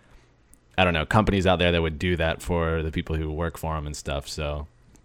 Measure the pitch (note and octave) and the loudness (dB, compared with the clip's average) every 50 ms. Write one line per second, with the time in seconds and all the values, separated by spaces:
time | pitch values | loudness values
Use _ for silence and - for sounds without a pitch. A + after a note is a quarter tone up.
0 | _ _ - - _ _ _ _ _ _ - _ _ _ _ - F#2 F2+ E2+ D#2+ | _ _ -20 -20 _ _ _ _ _ _ -20 _ _ _ _ 2 4 4 4 2
1 | D2+ - - A2+ G#2 F#2 G2 G2 E2+ F#2+ F2+ E2+ F2+ F2 F2 E2+ E2 D#2+ D#2 D2 | 0 2 4 4 4 4 2 4 4 4 4 4 4 4 4 2 2 0 -2 -2
2 | F#2 F2+ F2+ D#2+ E2 D#2+ - - - - F2+ E2+ E2 D#2+ E2 E2 D#2 D#2 D2+ F2+ | -2 0 0 0 0 -2 -2 -4 -4 -2 0 0 0 0 0 -2 -2 -2 -4 -4
3 | E2+ - D#2+ D#2 D#2+ D#2 D2+ D#2+ E2+ E2 - - - D#2+ D#2 D#2 D2 D2 D2 - | -4 -4 -4 -4 -4 -4 -4 -4 -4 -4 -6 -6 -6 -4 -4 -4 -6 -8 -10 -10
4 | - - C#2 C#2+ - - - - D#2 D2 D2 D2 D2+ - _ _ _ - - - | -8 -6 -6 -6 -6 -8 -8 -6 -6 -4 -6 -6 -8 -12 _ _ _ -20 -20 -20